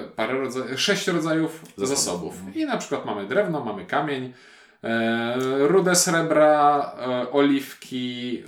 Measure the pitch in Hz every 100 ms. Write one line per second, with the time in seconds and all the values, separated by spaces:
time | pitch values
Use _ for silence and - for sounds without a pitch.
0 | - - 110 135 131 127 127 127 - 190
1 | - 170 160 160 160 - - - - -
2 | 202 175 - 175 190 320 302 226 - 135
3 | - 104 98 156 190 151 117 98 87 139
4 | 156 135 127 123 - - _ _ 117 113
5 | 113 117 117 123 131 135 147 185 180 175
6 | 185 165 160 151 151 151 147 143 139 -
7 | 123 123 123 143 143 139 - - - 127
8 | 123 123 123 120